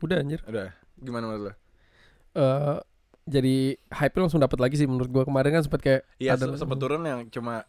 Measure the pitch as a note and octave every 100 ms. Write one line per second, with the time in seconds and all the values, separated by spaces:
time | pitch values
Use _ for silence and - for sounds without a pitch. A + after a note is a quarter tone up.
0 | D#3+ F3 C#3 D#3+ - A2 F#2+ - _ -
1 | C3 A#2+ A2+ G#2+ G2+ G2+ _ _ _ _
2 | _ _ _ - C3+ C3+ D3 D3+ - _
3 | _ _ - C#3 B2+ C3 C3 - _ -
4 | C#3 - F#3 D#3 C3+ C3 B2+ D3 C#3+ C3
5 | B2+ C3 C3 C3+ C#3 D#3+ D3 D#3+ C#3 C3
6 | - _ C3 B2+ C3 C#3 C3+ C3+ C3 D3+
7 | D#3+ B2+ A2+ B2 A#2 A2+